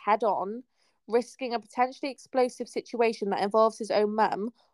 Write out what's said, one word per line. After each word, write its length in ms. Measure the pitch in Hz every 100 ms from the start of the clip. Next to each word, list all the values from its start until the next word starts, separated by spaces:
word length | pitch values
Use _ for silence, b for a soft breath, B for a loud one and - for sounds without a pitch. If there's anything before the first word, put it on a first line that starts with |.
head 200 | - 214
on, 400 | 226 147 190 233 - _ _ _ -
risking 460 | 233 240 - 254
a 60 | 233
potentially 500 | 220 - 247 262 285
explosive 560 | 240 - 262 247 - 240
situation 640 | - - 226 226 233 202
that 140 | 202
involves 340 | 202 220 220 220
his 140 | 208
own 240 | 202 208 214
mum, 360 | 208 185 220 - _